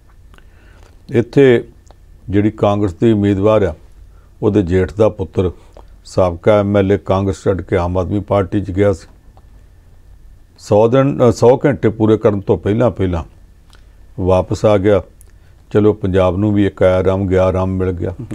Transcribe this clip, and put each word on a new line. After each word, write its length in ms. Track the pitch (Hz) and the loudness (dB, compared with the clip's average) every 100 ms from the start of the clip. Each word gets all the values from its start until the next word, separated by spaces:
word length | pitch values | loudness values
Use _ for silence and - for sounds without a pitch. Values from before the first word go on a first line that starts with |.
| _ - - - - - - - - - - | _ -20 -20 -20 -20 -20 -20 -20 -20 -20 -4
ਇੱਥੇ 580 | 117 107 143 135 117 - - - - - - - | -4 0 4 4 4 0 -16 -20 -20 -20 -20 -4
ਜਿਹੜੀ 220 | 98 107 | 0 0
ਕਾਂਗਰਸ 420 | - 107 101 101 | 0 -2 0 -4
ਦੀ 180 | 85 120 | 0 0
ਉਮੀਦਵਾਰ 500 | 107 101 98 104 110 | 2 0 2 2 2
ਆ, 140 | 92 78 - - - - - - | 0 -6 -18 -20 -20 -20 -20 -4
ਉਹਦੇ 200 | 113 104 | 0 0
ਜੇਠ 320 | 85 92 90 | 0 0 -2
ਦਾ 160 | - 107 | 0 -2
ਪੁੱਤਰ 420 | 92 95 - 90 - - - - - - | -2 -8 -4 -4 -6 -20 -20 -20 -20 -8
ਸਾਬਕਾ 540 | - 90 85 113 104 | -2 -2 0 2 2
ਐਮ 180 | 101 101 | 2 0
ਐਲ 140 | 98 | 2
ਏ 60 | 98 | 0
ਕਾਂਗਰਸ 460 | - 95 98 87 | -2 -2 -2 -4
ਛੱਡ 180 | 107 90 | -4 -6
ਕੇ 160 | 87 98 | -4 -4
ਆਮ 200 | 87 90 | -2 -4
ਆਦਮੀ 220 | 87 101 | -4 -6
ਪਾਰਟੀ 420 | - 101 92 104 | -2 -2 -2 -4
'ਚ 100 | 90 | -6
ਗਿਆ 220 | 90 101 | -2 -2
ਸੀ। 140 | 95 - - - - - - - - _ - - - - - - _ | -2 -10 -20 -20 -20 -20 -20 -20 -20 _ -20 -20 -20 -20 -20 -20 _
ਸੌ 280 | - 104 113 | 0 2 4
ਦਿਨ, 420 | 135 139 143 123 | 2 0 2 0
ਅ, 20 | |
ਸੌ 280 | - 117 131 151 | 4 2 2 0
ਘੰਟੇ 240 | 110 113 | 0 -4
ਪੂਰੇ 280 | 107 107 110 | 0 0 2
ਕਰਨ 220 | 113 101 | 0 -2
ਤੋਂ 180 | - 98 | -2 -2
ਪਹਿਲਾਂ 340 | 101 110 120 | -2 0 -2
ਪਹਿਲਾਂ 320 | 87 92 85 - - - - - - - - - - | -2 -4 -4 -10 -20 -20 -20 -20 -20 -20 -20 -20 -6
ਵਾਪਸ 460 | 92 92 90 104 113 | 0 0 0 -2 0
ਆ 120 | 104 | 2
ਗਿਆ। 240 | 98 98 - - - - - - - | 2 0 -2 -18 -20 -20 -20 -20 -4
ਚਲੋ, 200 | 107 104 | 0 2
ਪੰਜਾਬ 440 | 104 95 92 92 90 | 0 -2 0 0 0
ਨੂੰ 160 | 107 | 0
ਵੀ 120 | 104 98 | 0 -2
ਇੱਕ 180 | - | 2
ਆਇਆ 200 | 95 92 | 2 2
ਰਾਮ 240 | 92 95 95 | 0 -2 0
ਗਿਆ 260 | 90 92 | 0 0
ਰਾਮ 160 | 92 92 | -2 -4
ਮਿਲ 220 | 95 92 | -4 -4
ਗਿਆ। 220 | 90 95 92 117 | -4 -8 -10 -14